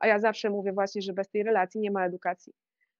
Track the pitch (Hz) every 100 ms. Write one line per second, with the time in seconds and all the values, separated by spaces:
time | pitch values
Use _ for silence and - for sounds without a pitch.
0 | 220 208 220 214 220 202 196 196 196 214
1 | 190 185 196 208 208 220 185 220 208 196
2 | 185 180 180 180 - - _ _ _ _